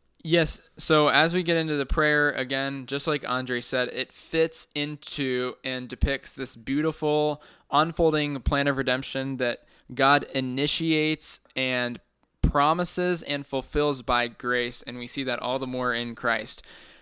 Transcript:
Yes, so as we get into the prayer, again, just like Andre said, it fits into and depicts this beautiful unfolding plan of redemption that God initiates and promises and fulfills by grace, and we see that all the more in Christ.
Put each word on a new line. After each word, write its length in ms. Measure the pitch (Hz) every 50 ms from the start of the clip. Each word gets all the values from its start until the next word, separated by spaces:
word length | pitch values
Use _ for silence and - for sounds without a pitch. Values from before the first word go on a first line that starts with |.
| _ _ _ - -
Yes, 380 | 160 160 170 160 156 - - - _ _
so 320 | - - - 160 151 151 143
as 260 | 120 139 156 170 170
we 80 | 185 175
get 140 | 165 170
into 180 | 165 160 160 151
the 100 | 147 139
prayer, 460 | - - - 156 151 151 147 147 147
again, 560 | - - 131 123 135 135 135 139 139 135 131
just 220 | 120 135 143 - 165
like 200 | 147 147 - -
Andre 320 | 123 127 127 127 127 120
said, 280 | 120 - - 127 123 123
it 240 | - 123 127 - -
fits 560 | - - - - 160 160 160 - - - - -
into 800 | 147 147 151 151 147 - - - - 139 131 127 123 127 127 110 - -
and 240 | 131 131 127 127 117
depicts 440 | 131 - - 143 139 131 - - -
this 220 | - 135 - -
beautiful 880 | 117 113 131 135 143 151 160 151 - 156 151 151 151 151 151 147 143 - - - - _ - -
unfolding 680 | 143 156 165 160 - 170 160 156 151 147 147 143 135 113
plan 260 | - 143 139 143 143
of 80 | 135
redemption 640 | 131 131 127 127 131 135 - - 135 135 135 135 123
that 260 | 127 120 117 - _ _ _ _ _ - 127
God 300 | 120 135 135 143 139 139 - -
initiates 1080 | 135 131 127 127 135 143 151 - - 165 160 160 156 156 156 156 - - - - - _ _ -
and 440 | 131 131 131 127 123 123 120 120 113 - _ _ _ _ _ _ _
promises 800 | - - - 147 143 151 160 175 180 - - - 180 180 180 160 -
and 200 | - 143 143 139
fulfills 580 | - - 135 123 - - 147 147 147 143 131 120
by 260 | - 123 120 120 120
grace, 520 | 113 - - 123 123 123 120 120 123 - -
and 140 | 135 123
we 120 | 123 120 120
see 160 | - 143 135
that 160 | 127 123 120
all 180 | - 123 127 131
the 80 | 131
more 260 | 127 127 127 123 123 117
in 220 | 117 120 120 117
Christ. 480 | - - 120 117 110 113 - - - - - - - - - - -